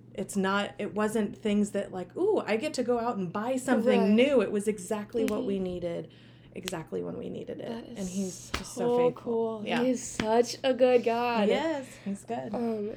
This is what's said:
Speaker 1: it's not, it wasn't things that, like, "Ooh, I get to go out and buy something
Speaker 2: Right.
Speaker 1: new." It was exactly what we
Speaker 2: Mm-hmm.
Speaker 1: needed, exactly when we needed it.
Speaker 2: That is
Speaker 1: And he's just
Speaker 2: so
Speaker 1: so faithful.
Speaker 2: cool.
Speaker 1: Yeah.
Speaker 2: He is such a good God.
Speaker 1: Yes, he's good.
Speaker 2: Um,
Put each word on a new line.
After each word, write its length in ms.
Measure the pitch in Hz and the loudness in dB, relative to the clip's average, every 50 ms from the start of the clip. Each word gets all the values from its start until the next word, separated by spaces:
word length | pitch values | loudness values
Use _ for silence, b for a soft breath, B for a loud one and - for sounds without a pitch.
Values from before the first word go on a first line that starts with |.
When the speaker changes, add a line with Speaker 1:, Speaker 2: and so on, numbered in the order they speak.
| - - - | -20 -16 -10
Speaker 1:
it's 200 | - 196 - - | -10 -8 -4 -2
not, 360 | 202 190 190 196 202 202 - - - | 0 0 2 2 0 0 -2 -4 -8
it 140 | 208 - - | -8 -6 -2
wasn't 420 | 208 214 214 214 226 208 - - - | -2 -2 0 2 0 0 -2 -4 -4
things 340 | - 214 208 208 202 202 | -2 0 2 2 2 2
that, 200 | - 202 202 - - | 0 -4 -6 -4 -6
like, 220 | 185 180 180 - - | -10 -10 -8 -4 0
"Ooh, 240 | 349 427 403 254 - | 2 2 2 2 2
I 120 | 185 208 220 | 0 -2 -2
get 160 | 302 311 302 | -2 -2 -2
to 80 | - 233 | -2 0
go 160 | 226 247 240 | 0 0 0
out 180 | 226 240 233 196 | 0 -2 -2 -2
and 140 | 185 165 | -4 -4
buy 260 | - 208 214 247 269 262 | -4 -4 -2 -2 -2 -2
something 420 | 254 269 247 220 208 247 208 196 | 2 2 2 4 4 4 4 6
Speaker 2:
Right. 80 | 196 196 | 6 6
Speaker 1:
new." 320 | 208 226 254 294 285 247 | 6 6 6 6 6 4
It 100 | 196 - | 4 4
was 160 | 202 202 202 220 | 0 -2 0 0
exactly 560 | 208 208 - - 220 208 208 - - 233 220 | -2 -2 -2 -4 -4 -4 -4 -4 -2 0 0
what 200 | - 214 208 - | 0 0 0 -2
we 100 | 202 202 | -2 -2
Speaker 2:
Mm-hmm. 80 | 190 190 | -2 -2
Speaker 1:
needed, 440 | 185 180 175 170 170 170 170 160 - B B B B B B B B - | -2 -4 -4 -4 -4 -4 -4 -8 -10 B B B B B B B B -14
exactly 480 | - 180 185 185 165 156 - 190 180 175 | -10 -8 -6 -6 -8 -8 -6 -6 -6 -6
when 120 | 175 - | -6 -8
we 140 | - - 180 | -10 -10 -10
needed 300 | 180 - - - - - | -10 -10 -10 -10 -10 -10
it. 100 | - - | -8 -8
Speaker 2:
That 140 | 226 233 - - | -8 -10 -10 -12
is 60 | 233 214 | -10 -8
Speaker 1:
And 100 | 190 185 | -8 -6
he's 400 | 180 196 196 185 175 - - - - - | -4 -4 -4 -6 -6 -10 -14 -8 -8 -8
just 160 | 196 - - | -8 -8 -6
Speaker 2:
so 60 | 247 | -4
Speaker 1:
so 160 | 240 240 240 240 | -2 0 2 4
faithful. 240 | 247 247 240 - | 2 2 0 -2
Speaker 2:
cool. 420 | - 247 233 226 226 226 226 214 208 | -6 -4 -2 -2 -2 -2 -4 -6 -4
Speaker 1:
Yeah. 200 | 208 180 233 240 | -2 0 2 2
Speaker 2:
He 80 | 262 | 2
is 100 | 254 - | 2 0
such 560 | - - - - - 214 220 240 240 240 - - - | -2 -8 -4 -2 0 2 4 4 4 2 0 -2 0
a 100 | 269 262 | 0 4
good 300 | 254 262 254 247 240 226 | 4 6 6 6 6 4
God. 440 | 233 226 233 240 240 233 226 208 208 | 4 0 0 0 0 2 2 4 4
Speaker 1:
Yes, 380 | 240 262 302 330 311 277 254 - - - - | 4 2 2 0 -2 -2 -4 -10 -14 -12 -8
he's 200 | 202 196 - - | -8 -8 -8 -6
good. 320 | - 226 247 262 233 208 | -8 -8 -6 -6 -6 -4
Speaker 2:
Um, 340 | 247 233 233 226 214 208 208 226 | -2 -2 -2 -2 -2 -4 -6 -6